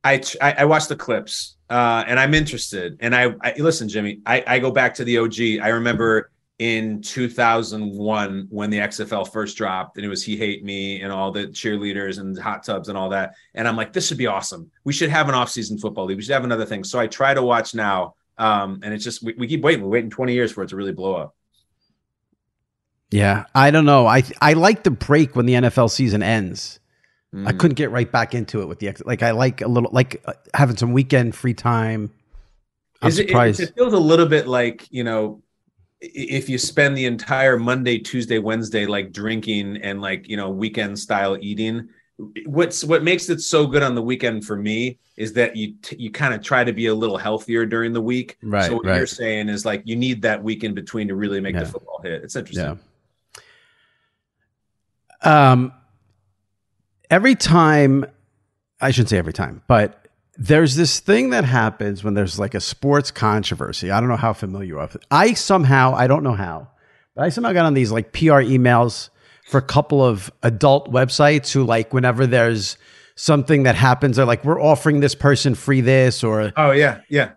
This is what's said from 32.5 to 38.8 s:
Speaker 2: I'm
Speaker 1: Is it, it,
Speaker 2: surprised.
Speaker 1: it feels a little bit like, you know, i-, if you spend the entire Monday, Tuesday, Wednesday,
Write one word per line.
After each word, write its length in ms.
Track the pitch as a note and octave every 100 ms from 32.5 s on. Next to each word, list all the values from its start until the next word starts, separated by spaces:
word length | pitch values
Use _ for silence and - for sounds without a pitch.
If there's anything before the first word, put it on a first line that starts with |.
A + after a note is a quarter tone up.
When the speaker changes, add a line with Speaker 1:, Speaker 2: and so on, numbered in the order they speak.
| _ _ _ _ _
Speaker 2:
I'm 60 | E3
Speaker 1:
Is 100 | D#3+
it, 60 |
it, 40 | G3+
Speaker 2:
surprised. 320 | B2 A#2 G#2+
Speaker 1:
it 140 | E3+
feels 180 | - B3
a 60 | G3+
little 260 | D#3 E3+
bit 220 | E3 D3+ B2+
like, 400 | B2+ A#2+ A#2 -
you 140 | B2+
know, 380 | A#2+ A2 G#2+ G#2+ _ _ _ _ _ _
i-, 60 | -
if 340 | - C3+ C3+ C3
you 80 | B2+
spend 400 | - - C#3+ C3+
the 80 |
entire 540 | B2+ A#2 - C3+ C3+ A#2+
Monday, 400 | A#2 B2+ B2 A2+
Tuesday, 400 | A2+ B2 A#2 A2+
Wednesday, 480 | G#2+ A2+ A2 A2